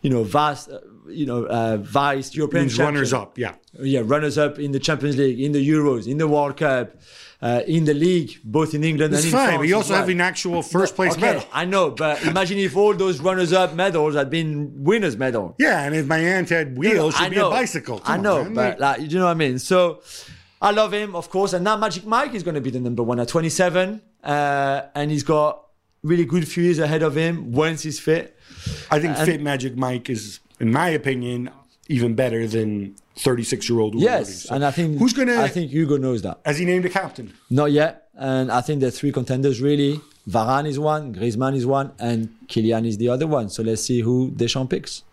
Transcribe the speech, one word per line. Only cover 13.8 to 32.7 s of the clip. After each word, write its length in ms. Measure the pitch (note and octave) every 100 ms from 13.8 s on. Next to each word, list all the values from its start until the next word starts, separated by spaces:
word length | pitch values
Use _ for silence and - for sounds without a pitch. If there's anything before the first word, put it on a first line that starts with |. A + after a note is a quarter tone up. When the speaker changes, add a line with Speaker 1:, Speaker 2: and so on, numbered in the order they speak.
| G3 E3+ D3+ D3
Speaker 1:
had 140 | C#3
been 540 | E3 D#3+ D3 D3 C#3
winners 320 | C#3 A3+ F#3 G#2+
medal. 400 | C3 A2+ F2+ -
Speaker 2:
Yeah, 260 | D4 F3+ C#3+
and 100 | D#3
if 100 | C#3
my 120 | D#3+
aunt 320 | E3+ F#3 F3
had 280 | E3+ D3 B2+
wheels, 380 | F#3+ G#3 D#3 D3
she'd 80 | F#3
Speaker 1:
I 40 |
Speaker 2:
be 80 | F#3+
Speaker 1:
know. 100 | F#3+
Speaker 2:
a 40 |
bicycle. 500 | A3+ B3 - F3 G#2+
Speaker 1:
I 120 | B2 E3
Speaker 2:
Come 80 |
Speaker 1:
know, 140 | G#3 E3
Speaker 2:
on, 140 | A#2+ A#2
man. 160 | B2
Speaker 1:
but, 80 | B2
like, 280 | C3+ A#2+ D#3
you 100 | F3+
know 60 | F3+
what 60 |
I 40 | E3
mean? 220 | D3 B2+
So 420 | - F#3 F3 - - - - - _ _
I 100 | G#3
love 220 | G#3 G#3+
him, 220 | G#3 G#3 F3
of 140 | -
course, 240 | F#3 G3
and 100 | F3+
now 140 | F#3 G#3+
Magic 280 | G#3+ E3+ G3+
Mike 280 | A#3 D4
is 100 | A#3
gonna 160 | E3+ D3+
be 120 | C3
the 100 | B2+
number 220 | B2 A#2+
one 180 | A#2 A#2+
at 80 | A#2
twenty-seven, 720 | E3 D#3+ - F3+ F3 F#3 G#3+ _ _ -
uh, 560 | D3 C#3+ C#3+ C#3 C#3 - C#3+
and 160 | D3
he's 120 | D3+
got 400 | D3+ D#3 D3+ - _ _ _ _
really 220 | D3+ E3+ D3+
good 220 | F3 D#3
few 160 | -
years 160 | F3 D#3+
ahead 220 | D3+ D#3+
of 120 | D#3 C#3+
him 360 | E3 E3+ A#2+
once 320 | A#2+ D#3 D#3
he's 160 | D#3 C3
fit. 380 | - D#3+ - _ - - - - -
Speaker 2:
I 100 | D3+
think 180 | E3 D3
Speaker 1:
And 80 | D#3+
Speaker 2:
fit 140 | D#3
Magic 340 | D3 C#3 C3 A#2
Mike 340 | B2+ B2+ A#2+
is, 300 | A2+ G#2 - _ _
in 120 | A#2
my 180 | B2+ F3
opinion, 600 | D#3 C#3 B2+ B2 B2 B2 C#3 _ _ -
even 260 | C3+ A#2 A2+
better 320 | B2+ A2+ A2+
than 480 | A2+ G#2+